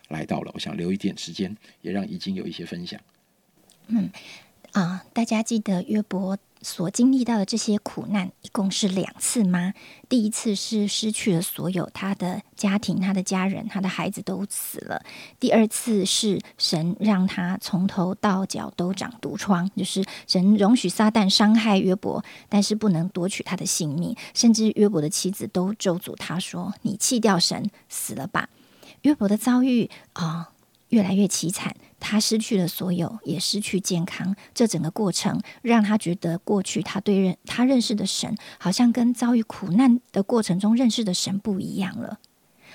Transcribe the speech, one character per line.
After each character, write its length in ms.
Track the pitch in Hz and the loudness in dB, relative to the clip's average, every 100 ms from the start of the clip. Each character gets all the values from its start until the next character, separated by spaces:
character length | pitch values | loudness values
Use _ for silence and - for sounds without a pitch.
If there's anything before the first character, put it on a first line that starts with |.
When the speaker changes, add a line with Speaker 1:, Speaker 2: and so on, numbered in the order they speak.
| - | -12
Speaker 1:
来 140 | 78 | -8
到 180 | 80 78 | -6 -6
了。 100 | - | -6
我 60 | - | -10
想 180 | - 82 | -8 -6
留 160 | 87 | -4
一 40 | 98 | -2
点 200 | 98 - | -4 -6
时 160 | 87 | -10
间， 240 | 85 92 107 - _ | -8 -8 -10 -18 _
也 100 | - | -8
让 160 | 98 95 | -6 -6
怡 120 | 92 | -8
经 160 | 98 92 | -8 -8
有 100 | - | -8
一 60 | |
些 120 | - | -10
分 220 | 85 87 87 | -10 -10 -12
享。 160 | 104 _ _ _ _ _ _ _ _ - | -14 _ _ _ _ _ _ _ _ -4
Speaker 2:
嗯， 240 | 226 185 - - - - _ - | -2 -2 -8 -20 -20 -20 _ -6
啊， 300 | 202 170 185 - | -2 -2 -4 -6
大 140 | 226 233 | -4 0
家 160 | 220 | 0
记 160 | 226 226 | 0 -2
得 240 | 208 180 | 0 -2
约 200 | - 214 | 0 -2
伯 340 | - 190 190 196 _ _ | -2 -4 -2 -4 _ _
所 280 | - - 175 | -10 -4 -2
经 220 | 240 262 | 2 4
历 120 | 262 | 4
到 140 | 233 220 | 2 0
的 80 | 196 | 0
这 100 | 226 | -2
些 220 | - 202 | 0 -2
苦 300 | - - - | -4 -10 -4
难， 240 | 202 185 - | -2 -4 -8
一 60 | - | -8
共 200 | 233 190 | -2 -2
是 160 | - 202 | 0 0
两 260 | 190 - - | 0 -4 -4
次 240 | - 247 | -2 2
吗？ 300 | 185 175 185 - - - - | 2 2 0 -6 -14 -20 -2
第 140 | 254 214 | 0 2
一 40 | |
次 260 | - 226 196 | -2 -2 -2
是 320 | - 214 202 | -2 0 0
失 240 | - 220 | 0 -2
去 240 | - 208 165 | -2 2 2
了 60 | |
所 280 | 196 - 160 | 0 -4 -4
有， 180 | 185 - | -4 -4
他 220 | - 190 196 | -6 -6 -4
的 260 | 180 202 - - | -4 -6 -10 -2
家 240 | 202 202 | 0 0
庭、 200 | 202 185 | 0 0
他 140 | 190 | 0
的 80 | 190 | 0
家 260 | 185 185 196 | 0 0 0
人、 200 | 196 220 | -2 -6
他 120 | 196 | -4
的 80 | 190 | -4
孩 220 | - 165 | -2 -4
子 120 | 190 | -6
都 220 | 196 190 202 | -8 -8 -6
死 300 | - - - | -8 -10 -10
了。 240 | - - - - - - | -10 -10 -12 -18 -20 -4
第 120 | 247 | 4
二 160 | 220 220 | 4 4
次 360 | - 240 208 | 0 0 2
是 380 | 190 - 214 175 - - | 2 0 0 0 -4 -4
神 380 | - 160 170 - | -2 0 0 0
让 280 | 214 190 190 | 2 4 2
他 300 | - 180 190 | 0 -2 -4
从 240 | - 180 196 | -2 0 2
头 300 | 202 180 202 | 2 0 0
到 280 | 214 190 190 | 0 0 -2
脚 280 | - 80 - | -6 -8 -4
都 160 | 175 | -4
长 220 | 185 - - | -4 -8 -8
毒 160 | - 208 | -8 -4
疮， 320 | - 175 185 - | 2 2 0 -2
就 80 | |
是 200 | 190 190 190 - - | -4 -2 -4 -6 -2
神 300 | 185 190 214 | 2 6 6
容 180 | 202 247 | 6 4
许 140 | 180 | 2
撒 220 | - 214 | 2 4
旦 180 | 220 196 | 4 4
伤 240 | - 208 | 4 6
害 240 | 226 220 190 | 6 4 4
约 180 | 185 185 | 2 0
伯， 280 | - - - - - | -2 -6 -8 -16 0
但 120 | 202 | 2
是 120 | 202 | 2
不 160 | 214 214 | 2 2
能 180 | 160 180 | 2 0
夺 200 | 180 185 | -2 -4
取 140 | - | -4
他 120 | - 180 | -6 -4
的 80 | |
性 300 | - - 151 | -2 -2 -2
命， 220 | 151 170 - - | -2 -4 -6 -6
甚 180 | - 233 | 4 6
至 200 | 220 220 - | 6 4 4
约 140 | 208 | 4
伯 100 | 170 | 4
的 80 | 151 | 0
妻 220 | - 185 | -2 -4
子 180 | - 120 | -4 -4
都 240 | 180 185 220 | -2 -2 -2
咒 240 | 190 170 | -2 -2
诅 160 | - - | -6 -10
他 240 | - 165 | -6 -6
说 340 | - 175 180 - | -6 -6 -8 -6
：“你 160 | 208 202 | -6 -2
弃 220 | - 247 | 0 2
掉 200 | 220 175 | 2 4
神， 300 | - - 208 - - | 2 -2 -6 -8 -12
死 280 | - - - | -10 -8 -8
了 100 | - | -6
吧。” 240 | - - _ _ _ - - | -4 -6 _ _ _ -20 -2
约 100 | 277 | 0
伯 140 | 294 202 | 2 0
的 100 | 208 | 0
遭 240 | 254 247 | 2 2
遇， 260 | 262 240 - - - | 4 2 0 -6 -14
啊， 360 | - 165 170 170 _ _ _ _ | -6 -4 -4 -10 _ _ _ _
越 140 | 226 | 2
来 100 | 185 | 4
越 140 | 190 196 | 4 2
凄 240 | - 165 | 0 -4
惨， 240 | - - - - - | -4 -8 -10 -18 -12
他 200 | - 214 | -2 0
失 200 | - 220 | 2 0
去 180 | - 196 | 0 0
了 100 | 170 | 0
所 240 | - 185 | -2 -2
有， 280 | 175 170 226 | -2 -2 -6
也 160 | - 151 | -6 -4
失 200 | - 202 | -2 -2
去 200 | - 190 | -2 -4
健 240 | - 175 | 0 -2
康。 320 | 180 - 185 202 - - | -2 -4 -4 -4 -4 0
这 100 | 226 | 2
整 160 | 165 | 2
个 80 | 160 | -2
过 220 | - 196 | -2 -2
程 280 | - 180 165 - - | 0 -2 -2 -6 -6
让 220 | 233 233 | 2 4
他 120 | 202 214 | 4 2
觉 200 | 170 180 | 0 -2
得 240 | 170 170 | -2 -4
过 240 | - 202 | 0 -2
去 180 | - - | 0 -4
他 180 | - 196 | -4 -2
对 200 | 208 196 | 2 2
认-， 180 | 185 - - | 2 0 -6
他 200 | - 254 | 0 4
认 140 | 254 | 4
识 140 | 220 | 2
的 140 | 208 196 | 0 -2
神 280 | - - 214 - - | -4 -4 -6 -10 -6
好 140 | 175 | -2
像 200 | - 240 | 4 4
跟 220 | 247 233 | 4 2
遭 220 | 240 240 240 | 2 2 2
遇 80 | |
苦 240 | - - 190 | 0 -6 0
难 340 | 196 262 240 - | 6 6 6 2
的 120 | 196 | -2
过 180 | - 240 | 2 0
程 180 | 208 180 | 2 2
中 160 | 208 233 | 2 4
认 140 | 247 | 4
识 140 | 240 | 2
的 100 | 214 | 0
神 240 | 180 - 196 | -2 -2 -4
不 220 | 220 190 | -2 -4
一 160 | 170 190 | -4 -4
样 200 | 190 - | -4 -6
了。 180 | - 214 _ _ _ _ - | -10 -12 _ _ _ _ -20